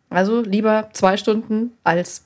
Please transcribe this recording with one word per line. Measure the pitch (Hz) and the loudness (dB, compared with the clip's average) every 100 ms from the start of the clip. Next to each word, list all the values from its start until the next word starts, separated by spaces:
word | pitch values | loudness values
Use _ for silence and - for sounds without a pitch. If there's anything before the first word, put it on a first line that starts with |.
| _ | _
Also | 175 190 233 | 0 2 0
lieber | 214 202 214 220 214 | 0 0 2 0 -2
zwei | - 190 196 | 0 2 2
Stunden | - 220 226 214 233 - | 0 -2 -2 -4 -4 -4
als | - 170 175 - | 0 0 -2 -10